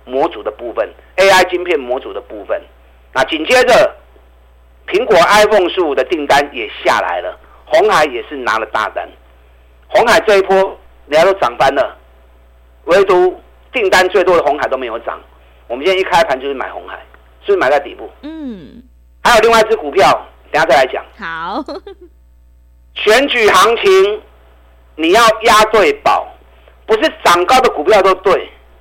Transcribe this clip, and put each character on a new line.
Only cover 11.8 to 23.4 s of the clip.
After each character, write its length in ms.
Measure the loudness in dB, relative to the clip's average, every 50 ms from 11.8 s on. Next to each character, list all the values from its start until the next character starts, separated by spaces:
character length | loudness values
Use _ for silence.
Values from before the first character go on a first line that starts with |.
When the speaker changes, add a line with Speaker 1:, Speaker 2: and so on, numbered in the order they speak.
| -2 -4 -6 -14 _ _ _ _ _ _ _ _ _ _ _ _ _ _ _ _ -4
Speaker 1:
唯 180 | 0 2 2 2
独 360 | 2 2 2 2 2 0 -4 -12 _ _ _ _ _ -6
订 160 | -4 -2 0
单 200 | 2 2 2 2
最 140 | 0 0 2
多 120 | 2 2
的 60 | 2 2
鸿 160 | 0 -2 -2
海 100 | -4 -4
都 80 | -4
没 100 | -6 -6
有 120 | -8 -10 -10
涨。 220 | -10 -10 -12 -12 -14 _ _ _ _ _ _ _ _ -12
我 80 | -10
们 80 | -6 -4
今 100 | -2 -2
天 60 | -2
一 40 | -2
开 180 | 0 0 0 0
盘 140 | 0 -2 -6
就 100 | -6 -8
是 40 | -8
买 160 | -8 -10 -12
鸿 120 | -12 -16 -16 -16
海， 100 | -18 -18 -20 -20 -20 -20 _ _ _ _
是 60 | -4
不 60 | -2 -2
是 60 | 0
买 120 | 0 0
在 80 | 0 0
底 160 | -2 -4 -12
部？ 160 | -16 -16 -18 -18 _ -18
Speaker 2:
嗯。 600 | -16 -16 -14 -14 -14 -14 -16 -18 -20 -20 -20 -20 _ _ _ _ _ _ _ -2
Speaker 1:
还 140 | 0 2
有 40 | 4
另 100 | 4 4
外 100 | 4 2
一 20 | 2 2
只 60 | -2
股 140 | -4 -4 -2
票， 200 | 0 2 4 4 2 0 -2 -10 -20 _ _ _
等 100 | -2 -2
一 20 | 0
下 20 |
再 100 | 2 4
来 120 | 2 2 2 -2
讲。 120 | -8 -12 -14 -18
Speaker 2:
好。 480 | -16 -14 -12 -10 -10 -8 -8 -8 -8 -8 -10 -12 -16 -16 -18 -20 -20 -20 -20 _ _ _ _ _ _ _ _ _ _ _ _ _ _ _ _ -14
Speaker 1:
选 320 | -6 -2 0 2 2 0 0
举 200 | -2 0